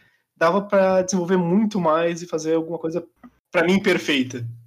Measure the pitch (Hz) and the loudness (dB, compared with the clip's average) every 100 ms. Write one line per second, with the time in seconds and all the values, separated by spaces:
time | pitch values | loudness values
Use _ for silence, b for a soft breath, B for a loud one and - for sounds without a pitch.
0 | B B B _ 165 190 202 196 190 185 | B B B _ 0 2 0 2 4 2
1 | 185 190 170 185 170 190 214 208 165 156 | 0 -2 0 0 2 2 0 0 0 2
2 | 170 170 175 160 156 165 160 160 160 170 | 0 -4 -6 -6 -2 -2 -2 -6 -6 -6
3 | 170 _ - _ _ 180 165 190 196 170 | -8 _ -20 _ _ 0 2 2 2 0
4 | - 143 123 127 117 - | 0 0 -2 -6 -10 -12